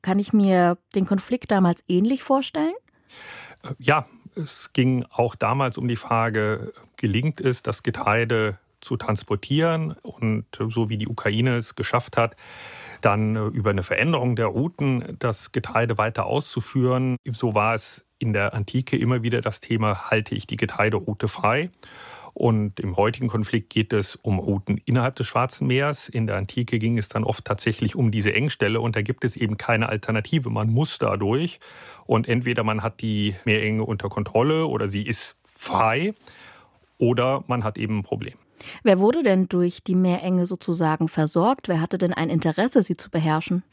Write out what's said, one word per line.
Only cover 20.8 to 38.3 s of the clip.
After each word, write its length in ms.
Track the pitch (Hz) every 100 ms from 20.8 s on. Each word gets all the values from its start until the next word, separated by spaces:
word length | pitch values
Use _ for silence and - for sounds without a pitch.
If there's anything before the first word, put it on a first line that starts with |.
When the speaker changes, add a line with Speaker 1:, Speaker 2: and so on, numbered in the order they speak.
| 107 107 - 104 107
Speaker 2:
frei? 420 | - 104 127 180 _ - - - - -
Und 440 | - 120 110 104 -
im 180 | 98 90
heutigen 300 | 104 110 123
Konflikt 420 | 110 104 113 -
geht 240 | - 107
es 220 | 107 98
um 240 | - - 95
Routen 420 | - 98 - 104
innerhalb 320 | - 123 123 127
des 100 | 120
Schwarzen 400 | 120 123 - 139
Meers. 420 | 127 143 143 -
In 200 | 120 113
der 80 | 98
Antike 420 | 98 - 120 120
ging 180 | 117 117
es 120 | 107
dann 160 | 113
oft 200 | 110 117
tatsächlich 520 | - 101 - 107 110 -
um 160 | 120
diese 200 | 107 101
Engstelle 480 | 107 147 - 104 113
und 140 | 117
da 80 | 113
gibt 220 | 104 127
es 120 | 123 -
eben 200 | 113 107
keine 320 | - 113 113
Alternative. 600 | 107 - 110 104 160 120
Man 220 | 110 107
muss 280 | 113 156 -
da 180 | 107 101
durch 420 | 101 123 170 - - - - - -
und 220 | 113 120
entweder 340 | 120 120 117
man 220 | 110 107
hat 160 | 110 -
die 340 | 110 107 104 95
Meerenge 380 | - 107 107 110
unter 260 | 110 104 101
Kontrolle 580 | - 101 110 135 156 160
oder 200 | 127 104
sie 160 | 101
ist 340 | 107 113 - -
frei 720 | _ - - - 110 120 185 208 - - - - _ _ _ _
oder 460 | 120 123 123 135 -
man 160 | 123
hat 120 | 107 107
eben 220 | 107 107
ein 40 |
Problem. 300 | 95 104 107